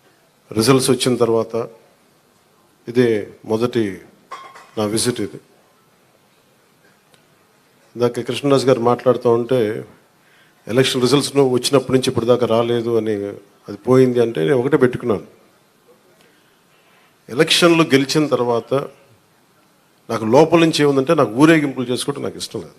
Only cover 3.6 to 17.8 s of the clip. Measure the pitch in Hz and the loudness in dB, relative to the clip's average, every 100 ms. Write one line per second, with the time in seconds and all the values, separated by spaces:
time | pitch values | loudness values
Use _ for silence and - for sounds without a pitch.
3.6 | 123 120 104 90 - _ _ - - - | -2 -2 -4 -8 -18 _ _ -20 -20 -20
4.6 | - - 104 110 117 120 101 - - _ | -14 -6 -4 -2 -4 -4 -8 -12 -20 _
5.6 | _ _ _ _ _ _ _ _ _ _ | _ _ _ _ _ _ _ _ _ _
6.6 | _ _ _ _ _ _ _ _ _ _ | _ _ _ _ _ _ _ _ _ _
7.6 | _ _ _ 117 120 120 117 117 143 135 | _ _ _ -4 -2 -2 -8 -6 0 2
8.6 | 120 123 120 120 127 117 123 117 117 127 | 2 2 2 0 0 0 0 0 0 -2
9.6 | 107 123 127 - _ _ _ _ _ _ | -2 -6 -12 -20 _ _ _ _ _ _
10.6 | - 117 127 127 123 143 - 139 135 123 | -4 0 0 0 2 0 0 0 2 0
11.6 | 123 139 - 131 131 120 117 117 117 110 | 0 -2 0 -2 0 -2 0 2 2 0
12.6 | 120 120 117 117 110 101 101 104 - _ | 0 -2 -2 -2 -2 -4 -8 -12 -20 _
13.6 | - 101 117 127 127 120 113 117 160 131 | -18 -8 2 4 4 2 -2 -2 0 0
14.6 | 131 147 123 - 120 95 - _ _ _ | 0 2 2 0 -4 -4 -6 _ _ _
15.6 | _ _ _ _ _ _ _ _ _ _ | _ _ _ _ _ _ _ _ _ _
16.6 | _ _ _ _ _ _ - 120 160 - | _ _ _ _ _ _ -8 -2 0 2
17.6 | 175 165 | 4 4